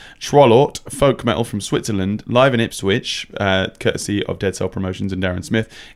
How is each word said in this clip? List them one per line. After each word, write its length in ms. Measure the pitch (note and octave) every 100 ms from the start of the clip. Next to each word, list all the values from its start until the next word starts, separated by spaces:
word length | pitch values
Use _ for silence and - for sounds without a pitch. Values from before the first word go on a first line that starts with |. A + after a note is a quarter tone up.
| - -
Trollort, 600 | - C#3+ C3 A2+ C#3+ - -
folk 320 | - C#3 B2
metal 200 | B2 D#2+
from 180 | A#2 G2+
Switzerland, 640 | - - - G2+ F#2+ G#2 -
live 280 | B2 C3+ A#2+
in 40 |
Ipswich, 680 | A2+ - G2 A2+ - - - -
uh, 300 | G2+ F#2+ F#2+ -
courtesy 440 | A#2 - - G2+ -
of 140 | F#2+
Dead 160 | G2 -
Cell 140 | F#2+
Promotions 440 | - F#2+ F#2 G2
and 80 | F#2
Darren 220 | F#2 F#2 -
Smith. 240 | A2 A2 - -